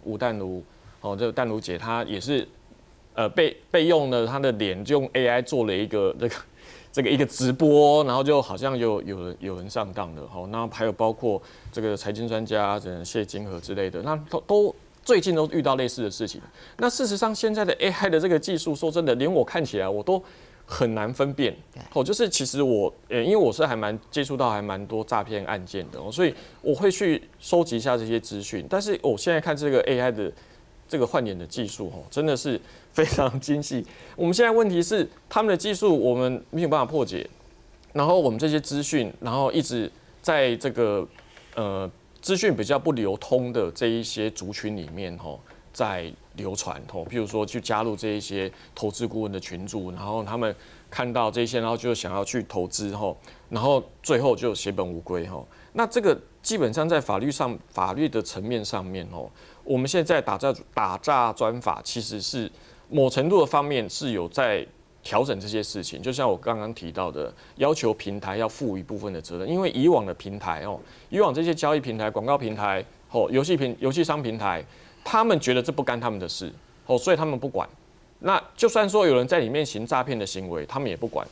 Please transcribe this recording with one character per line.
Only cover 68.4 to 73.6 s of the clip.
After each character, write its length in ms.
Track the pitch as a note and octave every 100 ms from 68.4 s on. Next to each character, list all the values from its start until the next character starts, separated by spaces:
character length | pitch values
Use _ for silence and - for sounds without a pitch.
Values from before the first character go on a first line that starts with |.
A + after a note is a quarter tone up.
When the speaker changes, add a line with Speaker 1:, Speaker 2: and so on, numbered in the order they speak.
| A2+
Speaker 1:
负 300 | - C3 F#2+
一 60 |
部 120 | F2 G#2
分 160 | G2+
的 80 | F2
责 200 | D#2 F2
任， 100 | F#2+
因 100 | F3
为 100 | F#3
以 160 | B2+ D3+
往 180 | D3 G2
的 80 |
平 240 | E2+ G2 G2+
台 260 | F#2 D#2+
哦， 160 | F#2 G2 - - -
以 100 | F#3+
往 140 | G3
这 100 | C3+
些 100 | E3+
交 220 | D#3+ D3 D#3
易 40 |
平 180 | C3 A2
台、 100 | G#2+
广 160 | G#2+
告 140 | A#2 C#3
平 180 | A#2 G#2+
台、 300 | G#2 F#2+ - - -
哦， 180 | A#2 G2+
游 120 | B2+
戏 140 | D3
平-， 180 | E3